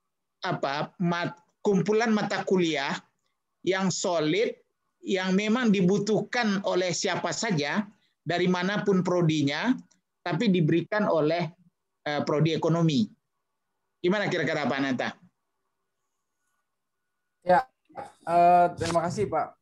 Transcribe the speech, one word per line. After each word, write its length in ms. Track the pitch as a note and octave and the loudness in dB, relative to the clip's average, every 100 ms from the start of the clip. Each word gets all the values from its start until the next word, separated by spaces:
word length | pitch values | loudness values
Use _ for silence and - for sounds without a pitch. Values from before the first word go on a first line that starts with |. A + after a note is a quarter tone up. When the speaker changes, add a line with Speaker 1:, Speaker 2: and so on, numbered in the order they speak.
| _ _ _ _ | _ _ _ _
Speaker 1:
apa, 500 | F#3 E3+ C#3 D3 - - | -6 -4 -2 -4 -6 -4
mat-, 380 | F3 F3 E3 - _ _ G#3 | -2 0 -4 -8 _ _ 0
kumpulan 480 | F#3 F3+ G#3+ A#3 | 0 2 2 2
mata 320 | G#3 G3+ G3 F#3+ | 0 0 -4 0
kuliah 480 | F#3 E3 C#3+ C#3+ F#3 - _ _ _ _ _ E3+ | 0 2 0 -4 -6 -12 _ _ _ _ _ -4
yang 240 | F#3+ F#3+ | 0 0
solid, 640 | - G3 E3+ D#3 F#3 A#3+ - _ _ _ _ | -2 -2 0 0 0 -2 -6 _ _ _ _
yang 320 | - F#3 F#3+ | -4 -2 0
memang 400 | F#3+ G#3+ B3 A#3 | 0 2 2 2
dibutuhkan 880 | G3 F3+ G#3 G#3 G3 - B3 G#3+ G3 F#3 | 2 2 2 0 -2 -2 -2 -2 -2 -2
oleh 260 | F3+ F#3 | 0 -2
siapa 400 | D#3+ F#3+ E3+ F3 | -2 -2 -2 -4
saja, 540 | D3+ A3+ D#3 C#3+ F#3 G#3 - _ _ | -4 -2 -2 -2 -4 -6 -12 _ _
dari 240 | D3 F3 F3+ | -4 0 0
manapun 560 | F3+ F#3 - G3+ F#3 | 0 -2 -2 0 0
prodinya, 720 | F3+ F3+ D#3+ D#3 C#3 D3+ A3 C4 - _ _ _ | 0 0 2 2 0 -2 -2 -4 -8 _ _ _
tapi 300 | F3 D#3+ A#3 | -6 0 2
diberikan 560 | F3+ D3+ E3+ E3+ G#3+ F#3 | 2 2 0 0 -2 0
oleh, 400 | D#3+ D3+ E3+ D#3+ - _ _ _ _ D3+ | 2 2 0 -4 -10 _ _ _ _ -6
eh, 160 | D3 D3 | -4 -2
prodi 260 | D3 D#3+ | 0 0
ekonomi. 540 | D#3 E3 E3 E3 C3 G#2 - _ _ _ _ _ _ _ _ | 0 0 2 2 2 -2 -6 _ _ _ _ _ _ _ _
Gimana 320 | F3+ G#3 F3+ | -2 0 0
kira-kira 400 | F3 C#3+ D3+ C#3 | -2 -2 -2 -2
Pak 100 | C#3 | -2
Nanta? 300 | C#3 B2 A2+ - - _ _ _ _ _ _ _ _ _ _ _ _ _ _ _ _ _ _ _ _ _ | -2 -4 -6 -8 -20 _ _ _ _ _ _ _ _ _ _ _ _ _ _ _ _ _ _ _ _ _
Speaker 2:
Ya, 240 | F3 F3 - _ _ - - - E3 | 2 2 0 _ _ -18 -18 -12 0
eh, 380 | F3 F3 F3 F3 - | 4 6 6 4 0
terima 240 | E3 E3+ E3+ | -2 0 0
kasih 160 | G#3+ F#3+ | -2 -2
Pak 320 | D#3 C#3 - | -2 -4 -8